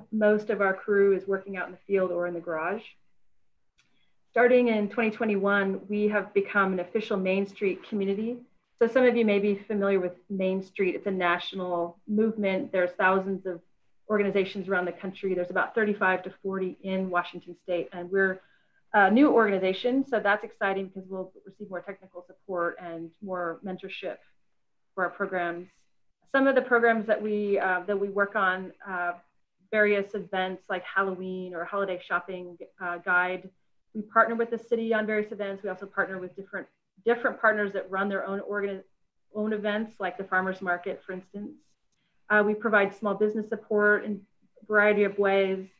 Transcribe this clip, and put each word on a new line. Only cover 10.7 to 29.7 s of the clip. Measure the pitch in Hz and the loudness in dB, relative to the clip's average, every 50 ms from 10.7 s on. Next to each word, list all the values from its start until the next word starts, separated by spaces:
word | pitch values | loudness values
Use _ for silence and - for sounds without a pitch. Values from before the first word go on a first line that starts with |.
| _ - 190 180 - | _ -2 -2 -2 -2
It's | - - | -2 -4
a | 202 | -4
national | 190 180 180 175 175 175 - - 196 190 185 180 175 170 170 175 - _ _ | -2 0 2 0 0 0 -4 -8 -8 -6 -4 -4 -2 -2 -4 -4 -8 _ _
movement. | - 208 214 226 220 214 208 202 190 190 185 - - | -2 2 2 2 2 0 0 0 0 0 0 -2 -2
There's | - 185 180 180 | 0 0 0 0
thousands | - - 190 190 190 190 185 196 190 185 - | 0 2 2 4 4 2 2 -2 -4 -4 -6
of | 185 175 170 - _ _ _ _ _ _ _ _ - | -8 -8 -10 -12 _ _ _ _ _ _ _ _ -2
organizations | 214 202 202 196 180 196 185 190 - 202 175 190 | 0 0 2 2 2 0 0 0 -4 -8 -4 -2
around | 196 180 180 | -2 -2 -2
the | 175 | -2
country. | 170 - 202 190 190 - - 190 | -6 -6 -10 -10 -8 -6 -4 -2
There's | 185 180 175 180 | -2 -2 -4 -2
about | 185 185 - - - | -2 -2 -2 0 0
thirty-five | 226 214 208 202 - 196 185 185 185 - | 0 0 0 0 2 2 2 2 0 -4
to | 190 - - | -10 -14 -10
forty | - 190 190 185 185 185 - - | -8 -6 -4 -4 -4 -4 -6 -8
in | - 190 190 190 190 185 | -6 -4 -2 -2 -2 0
Washington | 175 175 170 - - 170 - 175 170 - | -2 -2 -2 -4 -10 -14 -16 -16 -20 -14
State, | _ 185 175 175 - - 190 | _ -4 -4 -4 -4 -6 -10
and | 175 180 175 | -12 -8 -2
we're | 190 196 190 190 190 - - _ _ _ _ _ _ _ _ _ | 2 2 2 2 0 -4 -10 _ _ _ _ _ _ _ _ _
a | - 208 196 196 | 4 6 6 8
new | 214 254 294 277 | 8 8 6 8
organization. | - 233 220 202 196 185 190 190 190 - - 247 254 277 269 | 8 6 6 4 2 2 2 0 0 0 -2 0 0 0 0
So | - 233 208 | 0 -2 0
that's | - 202 208 214 - | 2 0 0 0 -2
exciting | - - _ 214 196 190 196 190 185 | -8 -8 _ -2 -2 -2 -2 -4 -6
because | - 190 185 185 | -10 -14 -12 -10
we'll | 190 185 185 190 - 196 - | -10 -10 -10 -10 -14 -20 -20
receive | 196 - - 208 180 | -20 -18 -16 -14 -10
more | 185 175 | -10 -10
technical | - 202 196 - 190 - - 175 175 | -10 -12 -14 -16 -20 -20 -20 -20 -20
support | - 190 _ _ - 185 175 170 170 - - | -20 -20 _ _ -8 -4 -2 -2 -2 -4 -6
and | 185 170 165 165 165 165 - _ | -10 -12 -10 -10 -12 -14 -14 _
more | 208 190 185 180 175 165 165 - - | -10 -8 -6 -6 -4 -6 -6 -8 -10
mentorship | 190 190 - 196 196 - - 190 170 - - _ _ _ _ _ _ _ _ _ _ _ _ _ _ _ | -10 -10 -10 -12 -14 -12 -10 -10 -10 -10 -12 _ _ _ _ _ _ _ _ _ _ _ _ _ _ _
for | 196 180 | -4 -4
our | 170 | -4
programs. | - - 202 190 190 180 175 170 170 175 180 - _ _ _ _ _ _ _ _ _ _ _ _ | -2 -4 -4 -4 -2 -2 -2 -2 -4 -6 -10 -16 _ _ _ _ _ _ _ _ _ _ _ _
Some | - 269 269 | 2 4 4
of | 269 262 | 6 4
the | 254 | 4
programs | 240 254 240 233 233 233 226 220 208 | 4 4 4 6 6 6 4 4 2
that | 220 - - | 0 0 0
we, | 208 214 208 208 208 202 202 196 | 0 -2 -2 0 0 2 2 2
uh, | - 185 185 180 180 | 2 2 0 -2 -2
that | 196 208 196 | -2 -2 -2
we | 202 202 | -2 -2
work | 190 202 196 202 - | 0 0 0 0 2
on, | 214 190 185 185 190 190 180 - _ - | 0 2 2 0 -2 -6 -10 -14 _ -12
uh, | 202 185 175 175 175 175 175 - _ _ _ _ _ _ _ _ _ | -8 -6 -4 -4 -4 -6 -8 -14 _ _ _ _ _ _ _ _ _